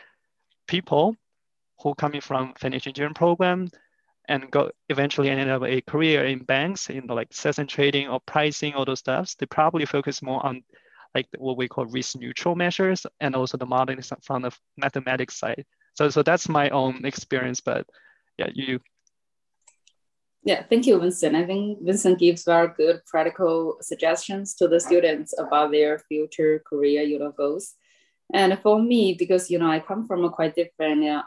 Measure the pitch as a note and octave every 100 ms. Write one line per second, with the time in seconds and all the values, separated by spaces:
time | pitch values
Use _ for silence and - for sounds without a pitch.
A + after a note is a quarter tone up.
0 | - _ _ _ _ _ - E3+ F#3 C#3+
1 | F3 A3+ _ _ _ _ _ _ D3 C#3+
2 | D3 D3 - C3+ C3 B2+ C3+ C3 C3+ C3+
3 | D3 D#3 E3+ E3+ F#3 F3+ F3+ - _ _
4 | _ _ - C#3+ C3+ C#3 C#3+ - _ C#3
5 | C#3+ - C#3 C3+ C3+ C3 B2 C3 - D3+
6 | D#3+ D3 C3+ C3 B2+ C3+ D#3 G3 - C3+
7 | B2 A#2 A2+ - - D3 C#3+ - C#3+ C#3+
8 | C#3 C3 - D3+ D3+ D3 D3+ C#3+ C3+ C3
9 | - C3 F#3 - C#3 - D#3 E3+ D3 C#3+
10 | C#3 C3+ C3+ C3 C#3 B2+ - _ _ _
11 | - - C3 - C3 B2+ B2+ - A#2+ B2+
12 | B2+ C3+ B2 B2 F3 F3 F3 F3 F#3+ F#3
13 | - - D3 C3 B2+ C3 B2+ B2+ C3 C3
14 | B2+ B2+ - C3+ B2+ - _ - C3+ C#3
15 | C3 C3 B2 - - A#2 C#3+ _ _ -
16 | D3+ D3+ D3 E3+ - D#3 C#3+ C#3 C3 C3
17 | B2+ - - C3+ B2+ B2 - B2 - _
18 | _ _ _ - - - C3+ B2+ - _
19 | _ _ _ _ _ _ _ _ _ _
20 | _ _ _ _ G3+ F#3+ - A#3 B3+ G3
21 | F3 F3+ D#3 D3+ F3 G3 G#3 G#3 E3+ G3+
22 | F#3+ F3+ F3 E3+ - E3+ E3+ E3+ D#3 E3+
23 | - D#3+ D#3+ E3 F3+ E3 E3 - - D#3+
24 | D#3+ - - G3 G3+ - F3 E3+ E3+ F3
25 | E3+ D3+ D#3 - C#3+ D3 D3+ D3 D3+ D3+
26 | - D3+ D3+ - D#3 D#3 - D3 C#3+ D3
27 | D3 D3 D3 C#3+ C#3+ D#3+ - - _ _
28 | _ _ _ G3 F#3+ F#3+ G#3+ G#3+ A3+ A#3+
29 | G3+ E3+ F3 F#3 F3+ F3 E3 D#3+ - G3+
30 | A3+ F3+ F3 E3 D#3+ D#3 E3+ _ D#3 D3+
31 | D3+ D3